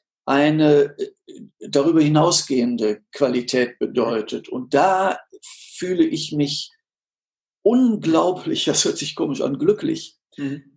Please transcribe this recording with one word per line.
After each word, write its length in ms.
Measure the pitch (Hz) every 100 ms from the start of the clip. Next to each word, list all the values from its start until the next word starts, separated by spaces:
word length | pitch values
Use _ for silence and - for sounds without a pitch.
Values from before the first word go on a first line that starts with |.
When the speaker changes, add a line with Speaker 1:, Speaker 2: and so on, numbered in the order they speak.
| _ _ -
Speaker 1:
eine, 680 | 139 151 156 151 147 143 -
äh, 140 | - _ _ - - _
darüber 420 | - 143 147 160
hinausgehende 1000 | 151 151 165 165 - 127 120 117 107 104 _
Qualität 680 | - 135 123 120 127 120 -
bedeutet. 680 | - 120 117 113 107 117 -
Und 240 | 131 127
da 440 | 139 185 185 190 - - - - - - -
fühle 280 | 180 180
ich 280 | 160 151 -
mich 400 | 151 143 - - _ _ _ _ _ _ _ _ _
unglaublich, 1040 | 208 247 247 202 156 160 175 180 - - -
das 180 | 175
hört 140 | 175 -
sich 160 | -
komisch 260 | - 156 131
an, 180 | - 139
glücklich, 600 | 156 427 - - - _ _ -
Speaker 2:
Mhm. 260 | 139 143 -